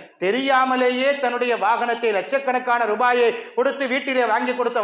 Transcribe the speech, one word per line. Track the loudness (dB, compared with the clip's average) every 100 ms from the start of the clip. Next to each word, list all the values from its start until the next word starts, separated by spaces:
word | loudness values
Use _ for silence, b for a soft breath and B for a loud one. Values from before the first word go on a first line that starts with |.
| -18 -4
தெரியாமலேயே | -2 0 2 2 2 2 0 2 0 0
தன்னுடைய | -2 -2 -2 0 0
வாகனத்தை, | 0 0 -2 0 0
லட்சக்கணக்கான | -2 -2 0 -2 0 0 0
ரூபாயை | 2 2 4 2 0 B -2
கொடுத்து | 0 0 -2
வீட்டிலே | -2 -2 0 0
வாங்கி | 0 -2
கொடுத்த | -2 -2 0